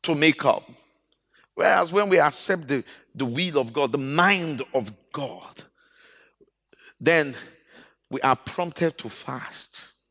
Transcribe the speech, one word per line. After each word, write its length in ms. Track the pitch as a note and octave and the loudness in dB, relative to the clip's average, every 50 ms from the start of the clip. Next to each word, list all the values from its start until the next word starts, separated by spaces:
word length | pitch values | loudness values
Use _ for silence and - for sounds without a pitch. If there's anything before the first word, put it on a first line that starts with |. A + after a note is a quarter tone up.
to 120 | - - E3 | -2 -2 0
make 300 | C#3+ D3+ D#3+ D3 - - | 4 4 2 2 4 2
up. 260 | C3+ - - - - - _ _ _ _ _ _ _ _ _ _ _ _ _ _ _ _ | 2 2 2 -2 -14 -20 _ _ _ _ _ _ _ _ _ _ _ _ _ _ _ _
Whereas 360 | F#3+ G3 F#3 F#3+ F#3 F3+ E3 | 2 4 4 4 4 2 2
when 180 | E3+ G3+ G#3 G3+ | 0 0 2 4
we 120 | F#3 E3+ | 4 4
accept 480 | D3 D3 - - - - F#3+ F3 D#3 B2+ | 4 4 2 -2 -2 -2 -2 -4 -2 -4
the, 160 | D#3 C3 - - - - _ _ | -4 -4 -4 -8 -20 -20 _ _
the 140 | _ - C3+ | _ -6 -4
will 320 | A#2+ A#2 C#3 F#3 F3+ D3+ C#3+ | -4 -2 -2 -4 0 0 0
of 140 | B2+ A2+ | -2 0
God, 180 | A2+ D3+ C#3+ B2 | -2 -2 -2 0
the 80 | E3 D3+ | -2 -4
mind 640 | C3 C3+ C#3+ E3 F3 F#3+ G3+ F#3 E3+ D#3+ D3 A#2+ C3 - | -4 -2 2 4 4 4 4 2 0 -4 -4 -6 -8 -2
of 200 | - C3 A2 G2+ G#2+ _ _ _ | -2 -4 -4 -4 -12 _ _ _
God, 540 | - D3+ C#3 - F2 F2+ - - - - - _ _ _ _ _ _ _ _ _ _ _ _ _ _ _ _ _ _ _ _ _ _ _ _ - _ _ | -10 -8 -8 -8 -10 -14 -18 -20 -20 -20 -20 _ _ _ _ _ _ _ _ _ _ _ _ _ _ _ _ _ _ _ _ _ _ _ _ -20 _ _
then 360 | - D#3+ E3+ E3 D3+ C#3 A#2+ A2 - - - _ _ _ _ - - _ _ _ _ _ | 2 4 4 4 2 0 -6 -14 -18 -20 -20 _ _ _ _ -20 -20 _ _ _ _ _
we 140 | C3 - | -8 0
are 140 | - C3+ C3 | 2 2 2
prompted 600 | - - - - - F3 E3+ D#3+ - F3 D#3+ - | 2 -2 -12 -8 -6 -6 -6 -4 -2 -2 -2 -2
to 140 | - - A2+ | -4 -12 -12
fast. 840 | - - - - B2+ B2+ - - - - - - - - - - _ _ _ _ | -12 -12 -12 -10 -12 -12 -12 -12 -12 -12 -12 -12 -14 -16 -16 -16 _ _ _ _